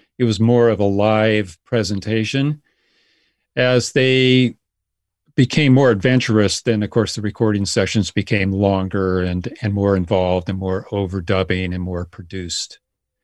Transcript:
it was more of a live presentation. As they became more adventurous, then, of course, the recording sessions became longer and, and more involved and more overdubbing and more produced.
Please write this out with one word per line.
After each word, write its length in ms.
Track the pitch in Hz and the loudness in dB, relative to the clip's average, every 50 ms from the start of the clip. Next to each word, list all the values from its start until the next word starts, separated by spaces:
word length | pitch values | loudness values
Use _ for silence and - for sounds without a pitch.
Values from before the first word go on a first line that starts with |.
| _ _ _ - | _ _ _ -2
it 60 | 123 | 0
was 160 | 117 107 90 | 0 0 2
more 300 | 113 113 120 120 117 117 | 2 2 4 4 4 2
of 100 | 107 92 | 2 2
a 60 | 101 | 0
live 720 | 101 98 101 101 110 110 107 107 110 107 107 101 87 82 _ _ | 0 0 2 2 2 2 2 2 2 2 0 -2 -4 -10 _ _
presentation. 960 | - 123 117 104 92 104 98 - 107 107 113 110 107 - 135 139 147 151 147 _ _ _ _ _ _ _ _ _ _ _ _ _ _ _ _ _ _ - | -4 -4 -2 -2 -2 -4 -6 -6 -4 -4 -4 -2 -2 -2 -2 -2 -2 -4 -6 _ _ _ _ _ _ _ _ _ _ _ _ _ _ _ _ _ _ -4
As 360 | 131 127 127 127 123 117 - | -2 0 2 2 2 0 0
they 640 | - 139 131 131 131 131 131 127 127 131 127 117 - _ _ _ _ _ _ _ _ _ _ _ _ _ _ _ _ | 0 0 2 2 4 4 4 4 4 4 4 2 -2 _ _ _ _ _ _ _ _ _ _ _ _ _ _ _ _
became 380 | - 127 - - 160 151 139 127 | 0 0 2 2 2 4 4 6
more 180 | 135 139 127 | 6 6 4
adventurous, 680 | 113 98 92 127 127 127 - - 110 110 104 98 - - | 4 4 2 2 2 2 2 2 2 2 2 2 0 -2
then, 220 | - 120 113 104 104 | -2 -2 -2 0 -2
of 60 | 98 | -2
course, 260 | - 120 104 - - | 0 0 -2 -2 -2
the 60 | 110 | -6
recording 440 | 104 104 - - 117 107 104 101 101 | -8 -6 -4 -2 0 0 0 0 -2
sessions 460 | - - - 98 95 - 110 95 - | -2 0 0 0 0 0 -2 -2 -2
became 400 | - 107 98 - 110 101 95 98 | -2 -6 -4 -2 -2 -2 0 0
longer 680 | 95 98 101 98 98 95 95 95 - 101 95 92 92 92 | 0 0 2 2 2 0 -2 -4 -4 -2 -2 -2 0 -2
and, 320 | 90 90 90 90 90 - - - | -2 -2 -4 -4 -6 -8 -10 -8
and 120 | - 104 101 | -6 -4 -2
more 220 | 101 98 101 98 | 0 0 2 2
involved 540 | 95 87 85 98 92 92 90 90 92 87 - | 0 0 0 0 0 0 0 0 -2 -2 -4
and 100 | 95 95 | -6 -6
more 260 | 95 92 92 98 - - | -4 -4 -6 -6 -8 -8
overdubbing 840 | 104 101 98 90 92 98 85 - 98 95 92 90 92 92 92 90 92 | -6 -6 -6 -4 -6 -6 -4 -2 -2 -2 -2 -2 -2 -4 -4 -4 -6
and 100 | 92 90 | -6 -6
more 220 | 92 90 87 87 | -6 -6 -8 -8
produced. 720 | - _ - 90 82 - 95 90 85 - - - - - - _ _ _ _ _ _ _ _ | -10 _ -18 -18 -14 -12 -12 -10 -8 -8 -10 -10 -12 -16 -20 _ _ _ _ _ _ _ _